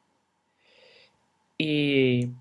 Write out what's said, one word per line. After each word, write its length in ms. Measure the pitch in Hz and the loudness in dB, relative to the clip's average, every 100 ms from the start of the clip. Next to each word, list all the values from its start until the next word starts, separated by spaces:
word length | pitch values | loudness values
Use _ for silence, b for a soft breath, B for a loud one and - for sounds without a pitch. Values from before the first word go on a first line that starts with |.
| _ _ _ _ _ b b b b b b b _ _ _ _ | _ _ _ _ _ b b b b b b b _ _ _ _
Y 760 | 156 151 147 139 131 123 120 123 | -4 -2 0 2 2 2 -2 -8